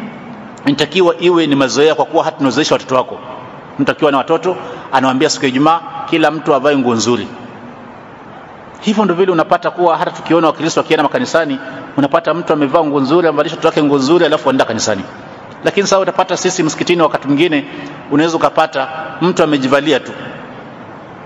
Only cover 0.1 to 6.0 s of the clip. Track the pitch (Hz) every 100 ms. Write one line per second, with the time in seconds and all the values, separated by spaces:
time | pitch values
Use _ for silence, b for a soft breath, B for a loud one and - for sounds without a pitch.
0.1 | - - - - - 139 139 151 185 175
1.1 | 165 175 170 156 139 131 127 156 151 135
2.1 | 160 156 - 139 117 - 131 - 127 120
3.1 | 101 - - - - - - 139 131 151
4.1 | 139 123 160 180 180 B B B 135 131
5.1 | 131 147 - 139 127 156 135 - -